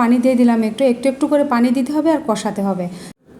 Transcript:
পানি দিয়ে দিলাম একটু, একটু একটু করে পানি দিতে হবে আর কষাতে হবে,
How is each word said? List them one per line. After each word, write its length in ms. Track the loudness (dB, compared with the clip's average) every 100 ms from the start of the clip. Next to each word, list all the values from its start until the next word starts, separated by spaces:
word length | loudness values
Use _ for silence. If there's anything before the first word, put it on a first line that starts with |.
পানি 140 | 2 2
দিয়ে 120 | 2 4
দিলাম 180 | 4 2 0
একটু, 140 | 0 0
একটু 140 | 2 -2
একটু 140 | -2 0
করে 120 | 0 2
পানি 160 | 2 2 0
দিতে 140 | -2 -2
হবে 140 | 0 0
আর 60 | -2
কষাতে 340 | -4 -4 -4 -4
হবে, 180 | -4 -6 -10 -18 -20 _